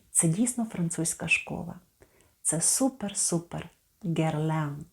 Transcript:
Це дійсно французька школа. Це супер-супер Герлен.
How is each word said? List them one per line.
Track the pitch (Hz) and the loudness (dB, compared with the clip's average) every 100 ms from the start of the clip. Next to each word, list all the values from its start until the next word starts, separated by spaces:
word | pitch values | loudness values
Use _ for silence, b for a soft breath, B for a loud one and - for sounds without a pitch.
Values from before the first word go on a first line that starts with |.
| _ | _
Це | - 170 | 2 2
дійсно | 170 240 - | 4 0 0
французька | 220 190 170 165 165 - 170 | -4 -2 -2 0 -2 -2 0
школа. | - - - 175 - _ _ b b b b | 0 0 -8 -8 -12 _ _ b b b b
Це | - 160 | -2 0
супер-супер | - - 262 262 202 - - 170 - 156 165 _ _ _ | 2 4 2 0 -6 -2 0 0 -2 -10 -10 _ _ _
Герлен. | 175 165 160 151 160 156 147 143 160 | -2 2 2 2 0 0 -2 -4 -12